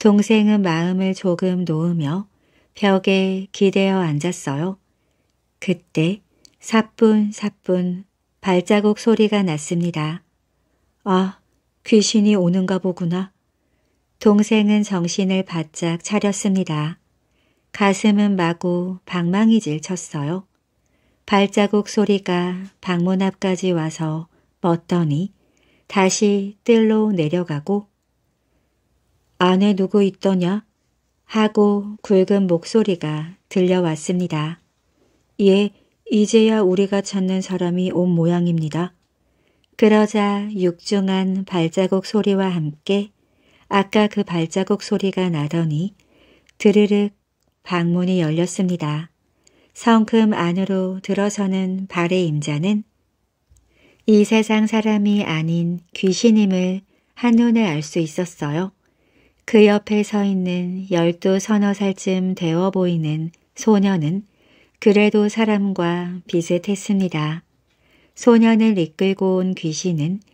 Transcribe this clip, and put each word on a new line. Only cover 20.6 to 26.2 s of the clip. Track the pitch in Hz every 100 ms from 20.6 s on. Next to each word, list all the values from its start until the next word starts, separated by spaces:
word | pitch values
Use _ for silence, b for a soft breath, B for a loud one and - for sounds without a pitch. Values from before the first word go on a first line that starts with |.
| _ _ _ _ _ _ -
발자국 | 202 196 208 202 208 202
소리가 | - 202 196 196 180 180 180 196 _
방문 | - 175 175 190
앞까지 | 190 - 196 185 185
와서 | 175 156 160 160 156 165 _ _ _
멎더니 | 185 170 - 175 160 143 196 - _ _ _ _ -
다시 | 196 190 190